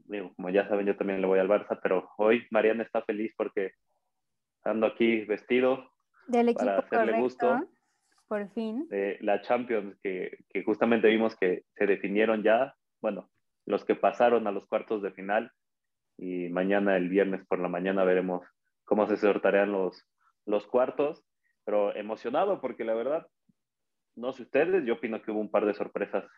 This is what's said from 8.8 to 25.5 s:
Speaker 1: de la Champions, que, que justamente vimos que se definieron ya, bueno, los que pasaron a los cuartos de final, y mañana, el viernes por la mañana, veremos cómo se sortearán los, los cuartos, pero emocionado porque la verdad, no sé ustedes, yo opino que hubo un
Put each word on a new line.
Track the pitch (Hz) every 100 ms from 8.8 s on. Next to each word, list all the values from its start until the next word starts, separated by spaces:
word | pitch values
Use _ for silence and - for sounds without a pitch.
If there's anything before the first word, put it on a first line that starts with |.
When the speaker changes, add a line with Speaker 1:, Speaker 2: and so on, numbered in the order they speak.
| 339
Speaker 1:
de | 101 98 -
la | 104 101
Champions, | - 123 123 113 101 95
que, | 101 92 87 - _
que | 98
justamente | 98 104 117 117 107
vimos | 110 113 -
que | 92 90 - -
se | 101
definieron | 95 98 101 110 110
ya, | 104 113 135 - _ _
bueno, | 110 98 - _ _ _ -
los | 101 -
que | 104
pasaron | 101 - 120 117 110
a |
los | 98 -
cuartos | 110 - 110
de | 98
final, | 95 95 107 120 _ _ _ _ _ _ -
y | 92 90 87
mañana, | 87 95 98 101 95
el | 90
viernes | 95 98 95 -
por | 90
la | 90
mañana, | 87 95 98
veremos | 92 92 92 90 - _ _ _
cómo | - 107 104
se | 101
sortearán | 104 98 98 98 101
los, | 101 90 - _ _ _ _ -
los | 104 -
cuartos, | 123 127 - 147 165 _ _ _ _
pero | - 104 101 -
emocionado | 104 110 120 139 196 185
porque | 127 117
la | 113
verdad, | 113 120 147 - _ _ _ _ _ _ _ _ -
no | 120
sé | 131
ustedes, | 113 135 165 190 127
yo | 117
opino | 113 110
que | -
hubo | 107
un | 107